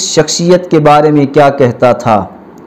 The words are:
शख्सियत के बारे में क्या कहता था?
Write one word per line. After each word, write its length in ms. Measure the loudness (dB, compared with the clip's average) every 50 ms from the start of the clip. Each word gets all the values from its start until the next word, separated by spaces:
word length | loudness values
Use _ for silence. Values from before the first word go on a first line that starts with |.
| -4 -6
शख्सियत 580 | -2 -4 -2 -2 -4 -4 0 0 0 0 0 0
के 80 | -2 0
बारे 320 | 2 2 2 2 2 2
में 140 | 0 0 0 0
क्या 220 | 2 2 2 2
कहता 420 | 2 0 0 -2 0 0 0 0 0
था? 240 | 0 -2 -2 0 0 -2 -4 -12 -20 -20 -20 -20 -20 -16